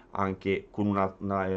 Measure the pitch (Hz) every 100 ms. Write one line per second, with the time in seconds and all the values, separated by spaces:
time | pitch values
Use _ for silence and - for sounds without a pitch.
0 | - - 98 95 98 95 - - 104 98
1 | 95 - 98 98 95